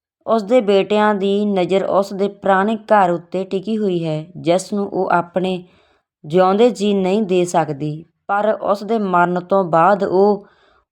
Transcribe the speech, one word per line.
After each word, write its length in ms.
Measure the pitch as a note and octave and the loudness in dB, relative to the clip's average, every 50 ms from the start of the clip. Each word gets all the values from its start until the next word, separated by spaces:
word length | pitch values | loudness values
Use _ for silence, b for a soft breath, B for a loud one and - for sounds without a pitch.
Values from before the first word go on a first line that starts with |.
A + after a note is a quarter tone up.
| _ _ _ _ - | _ _ _ _ -4
ਉਸਦੇ 340 | - A3 A3+ G3 G3 B3+ B3+ | -2 -2 -2 0 2 2 2
ਬੇਟਿਆਂ 540 | G3 G3 G3+ G3 F#3+ F#3+ G#3 G#3+ G#3+ G#3+ G#3 | 4 4 2 2 2 2 2 2 2 2 2
ਦੀ 300 | F#3+ G3 G3 G3 G#3 G#3 | 0 0 0 0 0 0
ਨਜ਼ਰ 380 | G#3 G3 F#3 F3 D#3+ F#3+ G3 F3+ | 0 0 0 0 0 0 0 0
ਉਸਦੇ 440 | - E3+ F#3+ G3 G3+ G3+ F#3 G3+ | 0 0 0 0 -2 -4 -4 -4
ਪੁਰਾਣੇ 480 | G3 G3+ - - G3 F#3+ F#3+ G3 A3 A3+ | -4 -4 -4 -2 0 2 2 2 0 -2
ਘਰ 340 | G#3+ G#3+ - G#3+ G#3 F#3 F3 | -4 0 2 4 4 4 2
ਉੱਤੇ 360 | F3 E3 E3+ _ - F#3 F#3+ | 0 -2 -4 _ -6 -6 -6
ਟਿਕੀ 320 | F#3+ G3 F#3+ F#3+ G#3+ A3 | -4 -6 -6 -4 -4 -4
ਹੋਈ 280 | G#3+ G#3+ F#3+ F3+ E3+ E3 | -2 -2 0 -2 -2 -2
ਹੈ, 220 | D#3+ D#3 D#3 D#3 F3+ - | -4 -4 -6 -8 -10 -12
ਜਿਸ 360 | C#3+ C#3 D#3+ F3 F#3 F#3 - G#3 | -6 0 0 0 0 0 -4 -4
ਨੂੰ 160 | G3+ G3+ - | -4 -4 -4
ਉਹ 200 | - F3+ F#3+ - | -4 -4 0 2
ਆਪਣੇ 540 | F3+ F3 F3 - - F#3 F#3 F#3 F#3 F3 F3+ b b b b b b b b b _ _ - | 0 0 0 0 -4 -4 -2 -2 -4 -6 -10 b b b b b b b b b _ _ -8
ਜਿਉਂਦੇ 440 | D3+ D#3+ F#3 F#3 F#3 G3 G#3 A#3+ B3 | -2 2 4 4 4 4 4 2 2
ਜੀ 240 | F#3+ F#3+ G3+ G#3 G3+ | 2 0 -2 0 0
ਨਹੀਂ 300 | G3 F#3 F#3 G3 A3 G#3+ | 0 0 0 0 0 0
ਦੇ 220 | F3 F#3 F3+ F3 | 0 0 0 0
ਸਕਦੀ, 600 | F3 - E3+ D#3 D3+ D3 C3+ D3+ D3+ D3+ D#3+ E3+ _ _ _ _ | 0 0 -2 -2 -2 -4 -6 -6 -8 -8 -10 -14 _ _ _ _
ਪਰ 300 | - G3 G#3 G#3 G#3+ - - | -6 -4 -2 -2 -2 -2 -2
ਉਸਦੇ 360 | - - G#3 G#3 G#3+ G3 A#3 | -2 -4 -4 -4 -4 -4 -4
ਮਰਨ 420 | A3 G3+ F#3 F3+ F3 F3 F3 F3 F3+ | -4 -2 0 0 2 2 2 0 -4
ਤੋਂ 240 | F3+ - G3 G3 F#3 | -2 -2 0 0 0
ਬਾਅਦ 400 | D#3+ E3 E3 E3 F#3+ G3+ F#3 G3 | 0 2 2 4 4 2 2 0
ਉਹ 440 | - F3 F#3+ G3+ G#3 G3+ G3+ b b b b b b b b b b | 0 2 2 2 2 2 -2 b b b b b b b b b b